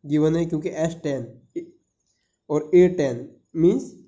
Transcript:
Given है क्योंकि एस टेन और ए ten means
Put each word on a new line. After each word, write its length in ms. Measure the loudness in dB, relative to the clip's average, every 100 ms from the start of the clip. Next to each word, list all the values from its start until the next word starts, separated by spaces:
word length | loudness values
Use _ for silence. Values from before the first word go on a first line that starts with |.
Given 320 | -2 0 0 0
है 80 | -2
क्योंकि 220 | -4 -6 -4
एस 100 | -6 -4
टेन 240 | -6 -6 -8 -16 _ -14 -14 _ _ _ _ _ _ _ _
और 200 | -4 4
ए 140 | 6 6 4
ten 300 | -2 -4 -10 -20 _ 2
means 380 | 2 2 -4 -18